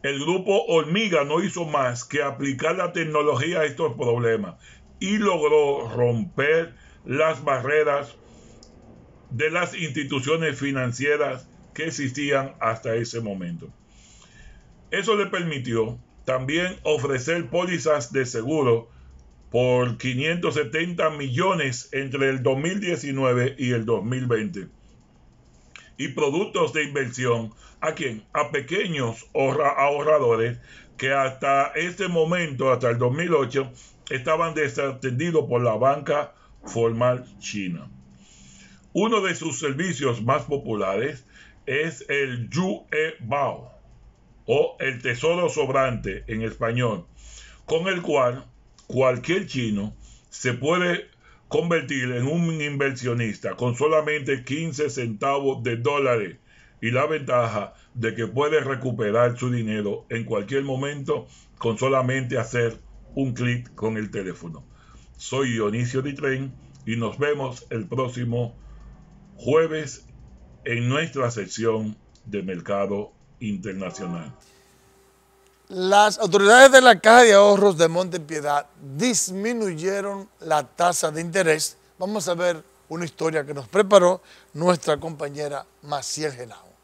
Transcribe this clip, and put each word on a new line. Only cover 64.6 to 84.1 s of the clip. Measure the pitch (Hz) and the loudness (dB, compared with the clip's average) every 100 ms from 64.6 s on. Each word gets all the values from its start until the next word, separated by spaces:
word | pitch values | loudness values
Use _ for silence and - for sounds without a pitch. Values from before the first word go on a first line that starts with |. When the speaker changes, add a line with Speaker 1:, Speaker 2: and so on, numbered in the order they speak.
| - - - - - - | -20 -20 -20 -20 -20 -18
Speaker 1:
Soy | - 127 135 | -8 -4 -2
Dionisio | 113 104 113 123 131 | 0 0 0 -2 -2
Ditren | 139 139 139 131 135 - - - - | -4 -4 -4 -2 -6 -12 -20 -14 -6
y | 117 | -4
nos | 113 120 | -4 -2
vemos | 143 147 131 120 - | -2 -2 -4 -8 -8
el | 113 92 | -8 -6
próximo | 117 127 123 120 120 120 - - - - - - - - - | -4 -4 -4 -4 -4 -4 -8 -20 -20 -20 -20 -20 -20 -20 -8
jueves | - 151 160 156 143 - - - - - - - - | 2 2 2 -2 -8 -14 -20 -20 -20 -20 -20 -14 -4
en | 120 120 | -2 0
nuestra | 139 160 135 120 | 0 -2 -2 -2
sección | 117 92 - 113 110 107 107 - - - | -2 -8 -2 0 0 -4 -8 -20 -20 -8
de | 101 | -6
Mercado | 92 90 90 98 98 101 104 _ _ - | -6 -8 -4 -2 -2 -4 -6 _ _ -10
Internacional. | 110 98 98 95 92 - 90 87 76 - - _ _ _ _ _ _ _ _ _ _ _ _ | -6 -6 -8 -8 -8 -8 -8 -8 -10 -18 -20 _ _ _ _ _ _ _ _ _ _ _ _
Speaker 2:
Las | 190 185 202 214 - | -2 4 6 6 4
autoridades | 214 196 202 240 269 | 2 6 10 12 12
de | 262 | 12
la | 247 196 | 10 8
Caja | 220 233 | 10 10
de | 240 | 12
Ahorros | 196 202 202 202 160 | 10 10 8 6 6
de | 165 | 4
Monte | 165 185 175 | 4 -2 -6
Piedad | 147 156 147 143 - - 139 139 | -6 -4 0 -2 -2 -18 -12 -2
disminuyeron | 247 233 - 185 214 240 208 156 180 196 196 196 196 _ | 0 0 -2 -4 -4 -2 -4 -4 -4 -4 -4 -8 -12 _
la | 160 151 | 0 0
tasa | 127 - 175 170 160 | 0 0 0 2 -2
de | 151 | -4
interés. | 170 185 165 156 - - _ _ | -2 0 2 2 0 -8 _ _
Vamos | 185 214 185 | -6 -4 -4
a | |
ver | 170 180 160 - _ _ | 0 0 -2 -8 _ _
una | 160 170 | -8 -8
historia | - 160 160 139 | -4 -2 -2 -4
que | |
nos | 143 123 | -10 -2
preparó | 190 196 202 180 | 0 6 8 8